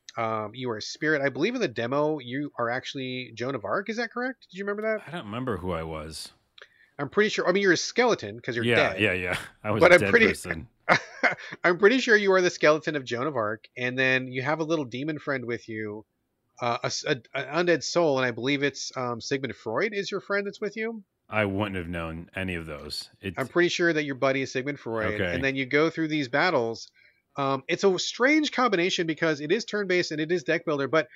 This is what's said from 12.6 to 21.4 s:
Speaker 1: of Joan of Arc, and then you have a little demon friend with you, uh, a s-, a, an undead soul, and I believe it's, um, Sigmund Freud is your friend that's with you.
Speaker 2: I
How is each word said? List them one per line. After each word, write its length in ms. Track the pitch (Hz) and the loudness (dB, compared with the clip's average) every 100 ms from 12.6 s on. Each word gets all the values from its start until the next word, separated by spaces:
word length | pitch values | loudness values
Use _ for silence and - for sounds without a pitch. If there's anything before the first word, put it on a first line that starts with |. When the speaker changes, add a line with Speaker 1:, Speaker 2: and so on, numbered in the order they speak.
| 156 151 165 147 | 4 4 0 -4
Speaker 1:
of 80 | 120 | -4
Joan 220 | 117 147 | -4 -2
of 100 | 131 | 0
Arc, 320 | 107 110 - - | -2 -4 -10 -6
and 200 | 123 127 | -2 2
then 300 | 131 131 131 | 2 2 0
you 140 | 127 | -4
have 180 | 131 156 | -2 -2
a 60 | 156 | 0
little 180 | 165 | -2
demon 340 | 123 123 156 151 | -2 -6 -6 -6
friend 260 | - 131 117 | -4 -4 -4
with 240 | 113 - | -6 -6
you, 340 | 110 107 107 - _ _ _ _ - | -8 -8 -10 -16 _ _ _ _ -6
uh, 180 | 120 120 | -2 -2
a 40 | 131 | -4
s-, 180 | - 151 | -4 -4
a, 140 | 131 - | -4 -6
an 340 | 139 139 156 175 | -8 -4 0 2
undead 160 | 160 | 2
soul, 340 | - 175 165 131 | 2 2 4 4
and 80 | 127 | 0
I 60 | |
believe 320 | 113 131 139 | 0 -2 0
it's, 280 | 143 - - 135 | 0 -2 -8 -6
um, 240 | 123 117 | -4 -6
Sigmund 340 | - 135 131 107 | -4 -4 -4 -8
Freud 380 | 117 120 220 | -6 -2 -2
is 180 | 202 190 | -4 -6
your 80 | 190 | -6
friend 260 | - 202 202 | -4 -4 -4
that's 140 | - | -6
with 160 | 208 220 | -8 -6
you. 280 | 226 226 - _ - | -8 -8 -16 _ -4
Speaker 2:
I 160 | 107 | 0